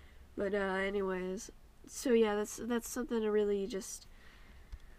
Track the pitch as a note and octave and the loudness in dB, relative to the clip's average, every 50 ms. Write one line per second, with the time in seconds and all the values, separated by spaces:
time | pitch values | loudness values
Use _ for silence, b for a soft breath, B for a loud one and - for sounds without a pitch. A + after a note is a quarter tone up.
0 | B B B B B B - - G3+ G3 G3 G3+ G3 F#3+ F#3 F#3+ F#3+ G3 G3+ G#3 | B B B B B B -6 -2 -2 0 2 2 2 2 2 0 0 0 0 0
1 | G3 F#3+ F#3 F3+ F#3 F#3 F#3 G#3 - - - - - - - - - - - - | 0 0 0 -2 -2 -2 -4 -6 -8 -10 -16 -18 -20 -20 -20 -20 -20 -14 -10 -2
2 | - C#4 A#3 A3+ A3+ G#3+ G#3 G#3 G#3 G#3 - - - A3+ A#3+ A#3 - - - B3+ | 2 6 8 8 8 6 4 0 0 -2 -4 -8 -4 -2 -2 -2 -2 -2 -6 -4
3 | A#3+ - A#3+ A3+ G#3+ G#3+ G#3 G#3+ G#3 G3+ G3+ G3+ G3 - - F#3+ - - - - | -4 0 0 0 2 4 4 4 4 4 2 0 0 -2 -4 -6 -6 -6 -12 -12
4 | - b b b b b b b b b b b b b b b b b b | -14 b b b b b b b b b b b b b b b b b b